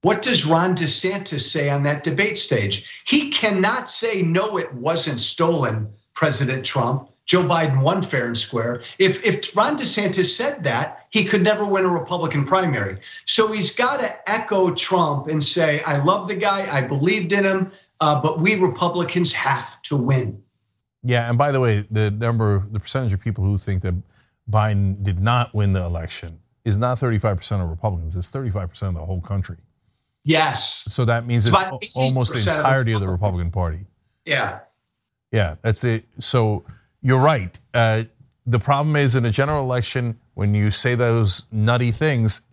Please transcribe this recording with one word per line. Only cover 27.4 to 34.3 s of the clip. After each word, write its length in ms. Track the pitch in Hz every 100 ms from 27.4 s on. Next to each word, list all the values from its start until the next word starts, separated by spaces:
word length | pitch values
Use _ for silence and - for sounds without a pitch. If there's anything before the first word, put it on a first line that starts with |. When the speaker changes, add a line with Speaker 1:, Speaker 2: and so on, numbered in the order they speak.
| - 101
Speaker 2:
of 60 | 87
Republicans, 460 | 82 110 90 80 87
it's 140 | 90
thirty-five 400 | 135 127 98 87
percent 260 | - 98 85
of 60 |
the 40 | 80
whole 160 | 92
country. 360 | 85 101 90 85 _ _ _ _ _ _
Speaker 1:
Yes. 600 | 143 156 156 - - - -
Speaker 2:
So 180 | - 117
that 220 | 117 120
means 180 | 120 104
Speaker 1:
It's 100 | 185
Speaker 2:
it's 120 | 185
Speaker 1:
about 160 | 180
Speaker 2:
al-, 60 | -
almost 380 | 127 131 131 123
the 80 | 127
Speaker 1:
eighty 60 | 101
percent 140 | 156
of 60 | 139
Speaker 2:
entirety 280 | 135 120
of 80 | 110
the 60 | 95
Speaker 1:
Republicans. 420 | 90 101 90 85
Speaker 2:
Republican 360 | 90 87 80 98
Party. 0 | _ _ _
Speaker 1:
Yeah. 340 | -